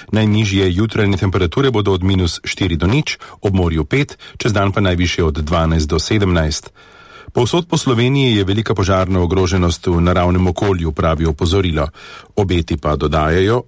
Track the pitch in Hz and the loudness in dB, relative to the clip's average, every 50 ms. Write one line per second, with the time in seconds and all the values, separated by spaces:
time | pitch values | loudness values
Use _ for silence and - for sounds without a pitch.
0 | - - - 110 107 107 104 107 110 98 98 98 95 92 87 95 113 110 - 113 | -8 -2 0 0 2 2 2 2 0 2 2 2 2 2 2 0 -2 0 0 0
1 | 104 101 98 90 104 92 90 98 - 87 - 135 135 135 113 104 104 98 95 87 | 0 0 0 0 0 0 0 0 0 0 0 0 0 2 2 0 0 0 0 0
2 | 90 98 98 92 90 82 - - - - - - 101 90 85 73 87 92 120 156 | 2 0 2 2 0 0 -2 -6 -8 -10 -4 -2 -2 -2 0 0 0 2 2 0
3 | - - - - - - - - - 101 95 92 90 82 80 78 71 - 131 139 | 0 -2 -8 -10 -12 -20 -14 -4 -2 0 0 2 0 0 0 -2 -2 -2 -2 -2
4 | 143 - - - - - - - - 123 101 104 98 98 98 110 101 92 90 90 | -2 -4 -8 -20 -20 -20 -12 -4 -4 -2 0 0 0 0 0 0 0 0 0 0
5 | 87 82 - - 85 78 71 80 76 73 87 82 80 82 82 82 76 73 85 78 | 0 -2 0 0 0 0 0 -2 -4 -2 0 0 2 2 2 0 0 0 -2 -2
6 | - - 113 107 101 92 87 82 78 76 - - - - _ - - - - - | 0 0 0 0 2 2 2 2 0 0 -4 -6 -10 -14 _ -20 -20 -20 -20 -20
7 | - - - - - - - - 123 - - 175 170 - 165 156 - 135 120 113 | -20 -20 -20 -20 -16 -6 -2 -2 -2 0 0 -2 -2 -2 -4 -2 0 0 0 2
8 | 120 127 139 139 135 127 110 101 95 92 101 110 107 - 113 107 92 95 95 92 | 2 2 2 2 2 2 2 2 0 0 0 -2 -2 -2 -2 0 2 2 2 2
9 | 92 90 95 87 87 85 92 95 92 82 98 92 87 87 82 - - 92 87 85 | 2 2 2 0 2 2 2 2 2 2 2 2 2 0 0 -2 -2 0 0 2
10 | 85 90 87 90 87 90 90 90 92 90 85 - 107 101 95 85 85 80 76 - | 2 2 2 2 2 2 2 2 2 0 0 0 0 0 0 0 -2 -4 -2 -2
11 | 85 80 80 78 80 80 76 - 90 80 92 98 92 87 78 76 73 76 - - | 0 0 0 0 0 -2 0 0 -2 0 0 0 0 0 -2 -2 -4 -4 -6 -16
12 | - - - - - - - 107 101 92 90 85 80 - 85 76 - 76 76 69 | -20 -20 -20 -20 -18 -8 -4 -2 0 0 0 -2 0 -2 -4 -4 -2 -2 -2 0
13 | 76 73 76 78 76 78 82 92 95 104 117 123 - | -2 0 0 0 0 2 2 2 2 2 2 0 -2